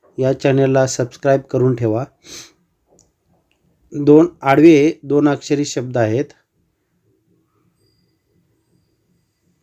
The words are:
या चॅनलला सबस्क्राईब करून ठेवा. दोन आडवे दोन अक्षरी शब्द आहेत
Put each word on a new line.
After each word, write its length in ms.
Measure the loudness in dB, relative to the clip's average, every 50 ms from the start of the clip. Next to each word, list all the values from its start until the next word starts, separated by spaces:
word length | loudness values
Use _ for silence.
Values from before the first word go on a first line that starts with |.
| _ _ _
या 160 | -6 -4 -4 -4
चॅनलला 540 | -2 -2 0 0 0 0 0 0 0 -2
सबस्क्राईब 540 | -2 -4 -6 -8 -8 -10 -6 -2 -2 -2 -2
करून 340 | -2 -6 -4 -2 0 0 -2
ठेवा. 300 | -2 -4 -4 -4 -6 -8 -12 _ _ _ -20 -20 -20 -20 -20 _ _ _ _ _ _ _ _ _ _ _ _ _ _ _ _ _ _ _ _ _ _ _ _ _ _ _ _
दोन 360 | -10 -2 2 4 6 6 4 2 -2 _
आडवे 580 | -2 0 2 6 6 6 6 6 2 0 -2 -6 -6
दोन 240 | -4 -2 0 0
अक्षरी 380 | 0 -2 -4 -4 -4 -4 -4 -4
शब्द 320 | -6 -8 -10 -10 -6 -4
आहेत 280 | -2 -2 -2 -2 -4 -6 -8 _ _ _ _ _ _ _ _ _ _ _ _ _ _ _ _ _ _ _ _ _ _ _ _ _ _ _ _ _ _ _ _ _ _ _ _ _ _ _ _ _ _ _ _ _ _ _ _ _ _ _ _ _ _ _ _ _ _ _ _ _ _ _ _ _ _